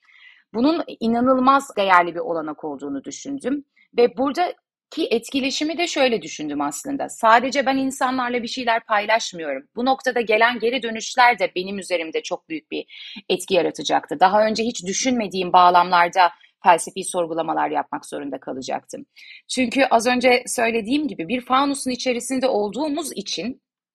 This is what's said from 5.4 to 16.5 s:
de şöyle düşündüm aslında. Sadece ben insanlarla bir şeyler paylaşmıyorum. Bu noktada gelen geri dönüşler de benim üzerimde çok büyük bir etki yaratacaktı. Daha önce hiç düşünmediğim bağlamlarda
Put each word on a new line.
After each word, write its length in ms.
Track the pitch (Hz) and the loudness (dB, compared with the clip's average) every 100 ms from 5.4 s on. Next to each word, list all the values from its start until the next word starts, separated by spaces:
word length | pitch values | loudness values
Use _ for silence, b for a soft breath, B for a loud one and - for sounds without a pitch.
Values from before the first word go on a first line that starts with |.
| 262 - 311 330 | -4 -2 -4 -2
de 100 | 339 | -4
şöyle 340 | 311 262 220 | 2 2 0
düşündüm 400 | 151 - 151 143 | -4 -10 -6 -4
aslında. 480 | 143 - 147 139 135 | -4 -6 -8 -6 -8
Sadece 560 | - 226 233 254 262 247 | 0 4 4 4 0 0
ben 120 | 269 | 0
insanlarla 640 | 269 254 254 262 240 247 | -2 -2 -2 -2 -4 -4
bir 40 | 226 | -6
şeyler 380 | 262 240 226 - | -4 -2 -2 0
paylaşmıyorum. 800 | 214 208 226 - 175 156 135 147 - | 0 2 0 0 -8 -6 -6 -8 -2
Bu 100 | 254 | 0
noktada 360 | 262 - 240 | 0 0 0
gelen 380 | 214 220 233 247 | 2 4 4 2
geri 240 | 226 262 | -2 -2
dönüşler 560 | 226 220 214 254 240 220 | -4 -6 -4 4 4 4
de 120 | 180 185 | 0 -2
benim 240 | 190 202 | -6 -6
üzerimde 440 | 175 175 160 156 | -4 -4 -2 -6
çok 260 | - 175 - | -6 -8 -8
büyük 220 | 156 - | -12 -8
bir 140 | 151 - B B 220 - | -10 -10 B B -12 -4
etki 240 | 185 - | -4 2
yaratacaktı. 680 | 185 156 151 147 151 - 151 | 2 2 -2 -2 -2 -2 4
Daha 260 | 185 208 220 | 4 6 2
önce 180 | 214 | 0
hiç 220 | 226 233 175 | -4 -4 -6
düşünmediğim 680 | 196 262 247 202 185 180 | -4 -2 0 -2 -4 4
bağlamlarda 800 | 180 180 180 175 180 175 185 175 b b | 6 8 6 6 4 4 4 2 b b